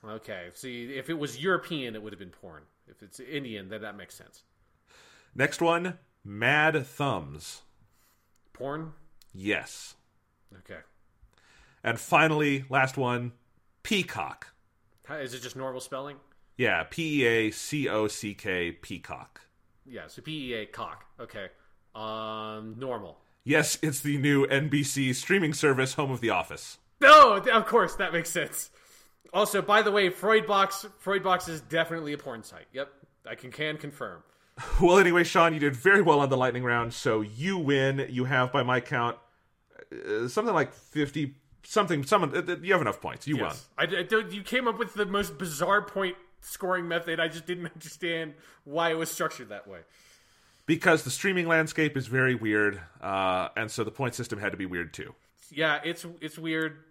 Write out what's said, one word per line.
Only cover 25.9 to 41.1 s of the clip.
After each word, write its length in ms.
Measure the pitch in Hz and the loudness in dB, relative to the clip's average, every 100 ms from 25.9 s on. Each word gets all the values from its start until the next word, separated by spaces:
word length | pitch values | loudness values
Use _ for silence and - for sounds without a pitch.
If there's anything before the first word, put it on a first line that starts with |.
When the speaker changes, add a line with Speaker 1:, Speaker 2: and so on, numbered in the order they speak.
Speaker 2:
home 180 | - 139 | 0 -2
of 100 | 127 | -2
The 80 | 113 | 0
Office. 480 | 92 80 76 - - _ _ | 0 -2 -10 -14 -20 _ _
Speaker 1:
No, 380 | 269 302 269 202 | 12 12 12 10
th-, 140 | 240 226 | 4 4
of 100 | - | 4
course, 280 | 233 180 - | 2 2 0
that 180 | 185 | -2
makes 160 | 165 165 | -2 -2
sense. 420 | 175 147 - - _ _ - _ _ _ | -4 -4 -6 -12 _ _ -20 _ _ _
Also, 280 | 190 202 202 | 0 2 2
by 200 | 180 208 | 4 4
the 100 | 208 | 4
way, 180 | 202 190 | 4 2
Freudbox, 800 | 180 196 220 - 202 196 - 214 - | 0 2 2 4 2 2 -2 -12 -12
Freudbox 460 | - 196 190 180 170 | -2 -2 2 0 0
is 100 | 160 | -10
definitely 520 | - 165 165 165 151 | -4 -2 -2 -4 -6
a 40 | 147 | -8
porn 240 | 143 117 | -8 -12
site. 240 | 104 87 - | -14 -20 -16
Yep, 160 | 127 143 - - _ - | -10 -10 -12 -20 _ -16
I 60 | 117 | -14
can, 160 | 127 | -14
can 260 | 120 151 151 | -6 -6 -6
confirm. 460 | 147 139 113 87 _ _ _ - | -10 -10 -12 -12 _ _ _ -16
Speaker 2:
<laughs> 240 | - - | -2 6
Well, 160 | 175 180 | 8 8
anyway, 280 | 185 175 165 | 8 6 4
Sean, 280 | 190 165 | 6 4
you 60 | 156 | 4
did 160 | 147 127 | 0 2
very 260 | 180 202 | 6 6
well 200 | 170 147 | 8 6
on 80 | 139 | 4
the 80 | 131 | 2
lightning 260 | 127 123 | 2 0
round, 300 | 123 120 117 | 0 0 0
so 260 | - 131 113 | -2 0 0
you 380 | 104 110 165 190 | 0 -6 -4 -2
win. 500 | 143 139 135 135 135 | 2 2 2 0 -4
You 140 | 123 | -4
have, 300 | 127 135 127 | 0 2 2
by 100 | 135 | 2
my 160 | 123 127 | 2 0
count, 380 | 120 131 120 117 _ _ _ _ _ _ - | 0 -2 -2 -4 _ _ _ _ _ _ -16
uh, 380 | 64 - 107 120 | -12 -4 -4 -2
something 240 | 165 226 180 | -2 0 2
like 180 | 139 | 0
fifty, 640 | - _ 151 143 | -4 _ -4 -2